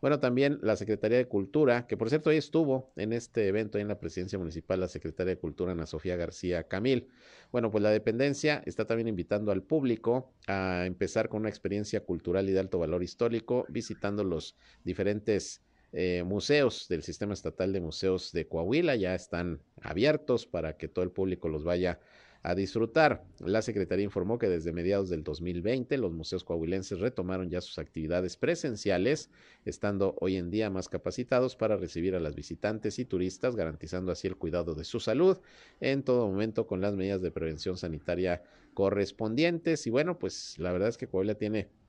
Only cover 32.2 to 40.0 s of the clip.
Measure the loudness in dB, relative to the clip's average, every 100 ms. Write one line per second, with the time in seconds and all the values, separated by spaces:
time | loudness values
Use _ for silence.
32.2 | -2 -4 -10 -4 -2 -2 -4 -4 -2 0
33.2 | -2 0 -2 0 -2 -4 -6 -4 -2 -2
34.2 | -2 -4 -2 -2 -2 -4 -4 -6 0 4
35.2 | 4 4 -4 -20 -20 _ -2 0 2 2
36.2 | 4 2 0 0 -2 0 0 0 0 0
37.2 | -2 -2 -4 -4 -4 -4 -4 -6 -4 0
38.2 | 0 0 -6 -20 -18 0 2 4 0 -2
39.2 | -2 2 2 2 0 0 2 0